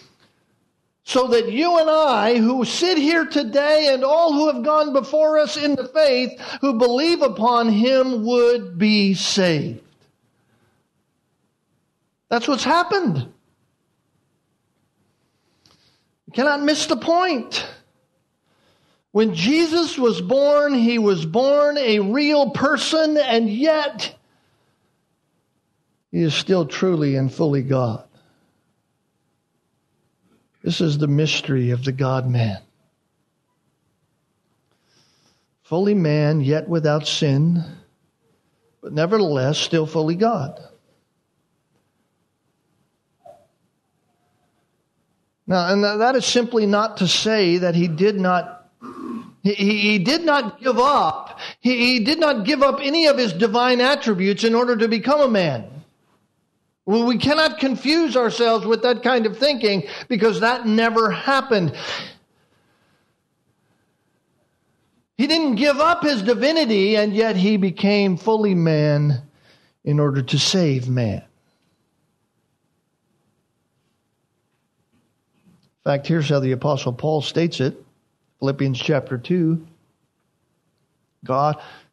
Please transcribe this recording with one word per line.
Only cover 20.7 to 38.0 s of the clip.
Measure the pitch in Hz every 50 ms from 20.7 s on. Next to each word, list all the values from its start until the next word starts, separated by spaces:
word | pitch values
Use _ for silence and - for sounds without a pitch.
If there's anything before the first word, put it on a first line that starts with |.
| 277
he | 247 226 233 240
was | 233 220 202 190 165 160
born | 160 160 233 262 277 285 294 294 294 294
a | 294 269 226 214 214
real | 196 196 226 285 294 294 302 294 277 214
person, | - - - 285 302 220 - - 320 320 320 311 302
and | 302 277 254 233 226 233
yet | 214 208 233 285 320 311 311 294 294 - 214 - - - _ _ _ _ _ _ _ _ _ _ _ _ _ _ _ _ _ _ _ _ _ _ _ _ _ _ _ _ _ _ _ _ _ _ _ _ _ _ _
he | - 170 170
is | 156 139
still | - - - 190 180 160
truly | 139 - - 190 190 180 156 151 139 135
and | 139 135 131
fully | - - 165 151 139 139
God. | 123 135 135 131 127 117 107 110 - _ _ _ _ _ _ _ _ _ _ _ _ _ _ _ _ _ _ _ _ _ _ _ _ _ _ _ _ _ _ _ _ _ _ _ _ _ _ _ _ _ _ _ _ _ _ _ _ _ _ _ -
This | 175 165 -
is | 185 156 147
the | 147 151
mystery | 143 143 147 156 147 - - - - 139 131 123 120
of | 123 123 131
the | 135
God-man. | 131 131 139 131 131 131 123 127 123 117 113 110 98 - - _ _ _ _ _ _ _ _ _ _ _ _ _ _ _ _ _ _ _ _ _ _ _ _ _ _ _ _ _ _ _ _ _ _ _ _ _ _ _ _ _ _ _ _ _ _ _ _ _ _ _ _ _ _ _ _ _ _ _
Fully | _ _ 156 170 202 202 208
man, | 196 165 151 147 151 151 147 160 156
yet | 135 135 151 156 156
without | - 170 165 156 151 147 156 147
sin, | - - - 165 143 135 139 156 170 175 170 165 - - - - _ _ _